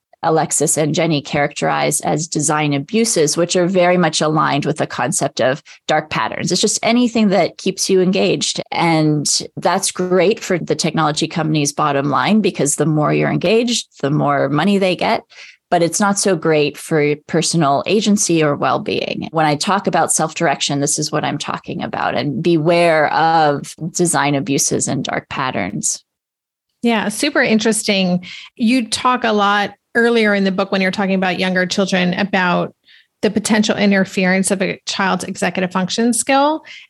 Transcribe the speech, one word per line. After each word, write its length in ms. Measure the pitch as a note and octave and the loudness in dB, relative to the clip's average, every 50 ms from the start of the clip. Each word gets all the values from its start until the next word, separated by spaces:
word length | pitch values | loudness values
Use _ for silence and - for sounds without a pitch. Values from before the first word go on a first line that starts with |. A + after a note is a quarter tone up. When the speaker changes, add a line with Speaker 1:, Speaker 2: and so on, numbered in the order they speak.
| _ _ _ _ - | _ _ _ _ -2
Speaker 1:
Alexis 540 | E3 D#3+ D#3 D#3 - - - C#3+ D#3+ - | 0 2 2 0 0 0 0 0 0 0
and 160 | - D#3+ D3 D#3 | 0 0 0 0
Jenny 260 | F3+ E3 E3+ D#3 C#3 | 0 0 0 0 -2
characterize 800 | - - - D3 D3 D3 - - D#3+ D#3 D3+ D3 D3 D3 D3 - | -2 -2 -2 -2 -2 -2 -2 -2 -2 -2 0 0 0 -2 -2 -2
as 260 | - - D#3+ D3+ E3+ | -2 -2 -2 -2 -4
design 460 | - - D#3 C#3+ E3 D3+ D3+ D3+ D3 C#3+ | -4 -4 -2 -2 0 0 0 0 0 0
abuses, 600 | C#3 C#3+ - G#3 A3 A#3 A3+ - F3 D3 D3+ - | -2 -2 -2 0 0 0 2 2 2 0 2 0
which 200 | E3 E3+ E3+ - | 0 -2 0 0
are 100 | F#3 F3 | 0 0
very 320 | E3+ F#3+ F3+ F3 F3+ F3+ | 2 2 2 4 4 4
much 240 | F3+ E3 D#3+ - - | 2 2 2 0 0
aligned 440 | D#3+ D#3 D#3 D#3 D3 C#3 C#3 C#3+ - | 0 0 0 0 0 0 0 0 -2
with 120 | C#3+ - | -2 -2
the 80 | - C#3+ | -4 -4
concept 560 | - - - B2 C3 - - C#3 - - - | -4 -4 -4 -4 -2 -2 -2 -4 -4 -2 0
of 220 | A#2 C3 C#3 - - - - - _ | 0 0 0 -2 -6 -16 -20 -10 _
dark 240 | - D#3 D#3 D#3 - | -2 -2 -2 -2 -2
patterns. 400 | - D#3 A2 A#2 - - - D#3 | -4 -2 -2 -2 -4 -4 -4 -2
It's 100 | F3+ - | -2 0
just 180 | - G#3 - - - | 0 0 -2 -2 0
anything 460 | A3 A#3 B3 B3 A3+ A#3 A3 G#3+ F#3+ | 0 2 2 2 2 2 2 2 4
that 280 | F#3 F#3+ D#3+ - - | 4 2 2 0 -2
keeps 320 | - - F#3+ F#3 - - - | -4 -4 -4 -4 -2 0 2
you 120 | F#3+ F#3 | 2 4
engaged. 600 | F3+ F#3 F#3 F#3 G3+ F3 D#3 D3 - - - - - - | 4 2 2 2 2 0 0 0 -2 -4 -6 -6 -8 -6
And 560 | - - E3+ E3+ E3 D#3+ D#3 D3+ D3+ D3 C#3+ - - - - - - | -2 0 0 2 2 2 2 2 2 0 0 -2 -2 -4 -4 -8 -6
that's 360 | D3 D#3 F3+ F3+ F#3+ F#3+ - | -4 -2 0 0 0 -2 -4
great 480 | - - F#3 F3+ F#3 F#3 E3 G3 A3+ - | -4 -4 -2 0 2 2 4 2 2 0
for 200 | - - F#3 D#3+ | -2 -2 -2 -2
the 160 | - - D3+ | -2 -2 -2
technology 520 | D3+ - D#3+ - E3 D#3 D3+ D3 - E3 | -2 -2 -2 0 0 0 0 0 -2 -4
company's 460 | D3+ - E3 D#3 D#3 D#3 D3+ C#3+ C#3+ - | -4 -2 -2 -2 0 0 0 0 0 -2
bottom 360 | - D3+ D3 C#3 C#3 C#3 C#3+ | -2 0 0 0 0 0 0
line, 300 | C3 B2+ B2+ D#3+ G#3+ A3 | 0 0 2 2 2 2
because 360 | G3+ F#3 - - C#3 C#3+ - | 2 0 0 0 -2 0 0
the 100 | - D3 | 0 0
more 280 | D#3 D3+ D3+ D3 D3+ D3+ | 0 2 0 0 0 0
you're 180 | D3+ D3+ C#3+ | 0 0 0
engaged, 560 | C#3+ D3 F3 F3 A3 A#3 A#3+ A#3+ A3+ - - _ _ - | 0 0 0 2 2 2 2 0 -2 -4 -6 _ _ -6
the 100 | - C#3 | -2 -2
more 360 | D3+ D3 C#3+ C#3+ C#3+ C3+ C3+ C#3 | 0 0 2 2 2 0 0 0
money 280 | D3 D3 E3+ G3+ G3+ | 0 0 2 2 2
they 180 | F#3+ G3 F#3 E3+ | 2 2 0 0
get. 280 | - E3+ G3 A#3 - - _ - - - - - _ _ - | 0 -2 -2 -2 -2 -6 _ -20 -20 -20 -20 -20 _ _ -2
But 100 | F3+ E3+ | 0 2
it's 200 | E3+ E3 E3 - | 2 2 0 2
not 180 | G#3 G3 G3+ - | 0 0 2 0
so 160 | - G3+ F#3 | 0 0 0
great 420 | D#3 - E3 D#3 D3+ D3 D3 - | 0 2 2 2 2 2 0 -2
for 380 | - - - E3 D3+ D3 D3 D3 D3 _ | -6 -6 -2 0 2 2 2 0 -2 _
personal 540 | - - D#3+ E3 - - E3+ D#3 C#3 C#3 C3 - | -2 -2 0 0 0 2 2 2 2 2 2 0
agency 560 | - F#3+ A3 G3+ G#3 G3+ G#3 - - E3+ D#3+ D3+ | 0 0 2 2 2 2 2 2 2 2 2 2
or 120 | D3 D3 | 2 0
well-being. 720 | - C#3+ C3 C3 C3+ - - - - - - - - - - | 0 0 0 0 -2 -2 -4 -4 -4 -4 -4 -6 -8 -8 -6
When 140 | D#3 E3 D#3 | -2 0 0
I 80 | D3+ D3 | 2 0
talk 320 | D3 - G3+ F#3 G3+ - | 0 0 0 0 0 0
about 240 | F#3+ F#3 E3 D3 - | 0 0 0 0 0
self-direction, 720 | - - D#3+ D#3+ - - E3+ D3 C#3 - - - C#3+ C#3 | 0 0 -2 -2 -2 -2 0 0 0 0 -2 -2 -2 -2
this 180 | C#3+ D3 - - | -2 -2 -2 -2
is 120 | D3+ - | -4 -4
what 120 | D3+ D3 D3 | -4 -4 -2
I'm 140 | C3 C3+ | -4 -4
talking 440 | D3 - - - - - - - - | -6 -6 -6 -8 -8 -8 -10 -10 -8
about. 320 | - - - - - E2+ - | -8 -6 -6 -4 -4 -2 -2
And 300 | - C3 D3 C3 - E3 | -2 -2 -4 -2 0 2
beware 680 | F3 E3+ D#3 D3+ F3 E3+ F3 F3 E3+ D#3 D#3 C#3+ - | 2 2 2 4 2 4 4 4 4 4 4 2 2
of 640 | - D3+ D#3+ D#3+ E3 E3 D#3 D3 C#3+ C#3 - - - - D#3 - | 2 2 2 4 4 4 4 2 2 0 -4 -10 -12 -10 -10 -6
design 440 | - - F3 E3 - C#3 C#3+ C#3+ D3 | -2 0 0 0 2 0 0 0 0
abuses 520 | C3+ - C#3 C#3 C3+ - - C#3 - - | 0 0 0 0 0 0 0 -2 -2 -2
and 160 | - C3 C3 - | -2 -4 -4 -4
dark 260 | - - - - - | -4 -6 -6 -8 -8
patterns. 760 | - D3+ C3+ C3 B2 A2 F#2+ F2+ - D3 - - - - - _ _ _ _ _ _ _ _ _ _ _ _ _ _ _ - | -6 -6 -4 -4 -4 -4 -6 -6 -6 -6 -6 -6 -6 -8 -12 _ _ _ _ _ _ _ _ _ _ _ _ _ _ _ -2
Speaker 2:
Yeah, 260 | A#3+ A3+ G#3 E3+ G#3 | 0 0 0 0 -2
super 320 | A3 - C#4+ D4+ - D#4+ | -4 -2 -2 -2 0 2
interesting. 800 | B3 - A3 G#3+ A3 A3+ G#3+ - - G#3+ G3+ F#3+ F#3 F3+ F3+ F3+ F3+ - - - - - _ | 2 2 2 2 2 0 0 0 0 0 0 0 2 0 0 -2 -4 -8 -18 -18 -20 -14 _
You 320 | - A#3+ A3 C4 C4 A3 | -2 0 2 2 2 0
talk 360 | - - - - B3+ B3+ B3+ B3+ | -2 -4 -2 0 0 0 0 0
a 80 | A3+ | 0
lot 420 | G#3+ G#3 G3 G3+ G#3 G#3 G3+ G3 - - _ _ - | 2 2 2 2 2 0 -2 -4 -6 -12 _ _ 0
earlier 400 | A#3 A#3 A#3 A#3+ A3+ A3 G#3 G3+ | 2 2 4 4 2 2 2 2
in 120 | G3 F#3+ | 2 2
the 60 | G3 | 0
book 200 | F#3 G3 G3 G3 | 0 0 -2 -2
when 80 | G3+ F#3+ | 0 0
you're 100 | F#3+ F#3 | 0 0
talking 260 | F#3 G#3+ G3 F#3 F#3+ | 0 -2 0 0 0
about 220 | F#3 F#3 F3+ F3 | 0 0 0 0
younger 280 | - F#3 F#3 F3+ F#3 F#3 | 0 -2 0 0 0 0
children 480 | F3+ - G#3 F#3+ F#3 F#3+ F3+ E3 F3+ F3 | 0 0 0 0 0 0 0 0 0 0
about 600 | - G3+ F#3+ G3+ F#3+ F3+ F3+ F3 F3 E3+ - - _ _ _ - _ _ _ _ _ | -2 -2 0 0 0 2 2 0 0 -2 -4 -8 _ _ _ -20 _ _ _ _ _
the 80 | - F#3+ | -2 0
potential 460 | G3 G#3 - - G#3+ G#3+ G#3+ - F#3 | 0 0 0 2 2 2 2 2 0
interference 760 | - G#3 G3+ G3 F#3+ F#3 - - G3+ F#3 F3+ F#3 F#3+ F#3 - | 2 2 2 4 2 0 0 0 0 0 2 2 2 2 0
of 120 | G3 F#3+ | 0 -2
a 200 | F#3+ F3+ - - - | -2 -4 -4 -6 -8
child's 400 | - - - G3 F#3 F#3 F3+ - | -6 -2 0 0 0 0 -2 -4
executive 460 | - F#3+ - G3 F3+ F3 F#3 F#3 F3+ | -6 -6 -4 -4 -4 -2 -2 -4 -2
function 420 | - F#3 F#3 F3+ - A3+ A#3 B3 A#3 | -2 -2 -2 -2 -2 0 0 0 0
skill 500 | - - - C4+ C#4 C#4 D4+ D#4 D#4 - - - - - | 0 0 0 2 2 2 2 0 -2 -6 -12 -20 -20 -10